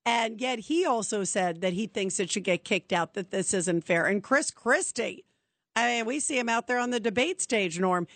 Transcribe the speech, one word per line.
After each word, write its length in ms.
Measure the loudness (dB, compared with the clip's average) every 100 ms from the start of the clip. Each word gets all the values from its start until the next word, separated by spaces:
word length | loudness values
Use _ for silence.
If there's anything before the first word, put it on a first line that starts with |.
And 380 | 0 0 0 -2
yet 160 | -4 -4
he 220 | -2 0
also 400 | 2 0 0 -2
said 380 | -2 0 0 0
that 120 | -2
he 120 | -2 -4
thinks 340 | -2 -2 -2
it 120 | -2
should 120 | -2
get 200 | 0 -2
kicked 280 | 0 -4 0
out, 220 | -2 0
that 160 | -4 -4
this 240 | -4 0
isn't 320 | 0 2 0 2
fair. 220 | 2 2
And 160 | 0
Chris 260 | 2 0 0
Christie, 760 | -4 0 0 0 -4 -6 -8 -18 _ _ _ _ 0
I 120 | 0 0
mean, 80 | -2
we 120 | -2
see 180 | -2 -2
him 100 | 0
out 160 | -2 0
there 120 | 0
on 100 | 0
the 100 | 0
debate 400 | 0 0 0 -2
stage, 400 | 0 0 0 0
Norm. 280 | 2 2 -2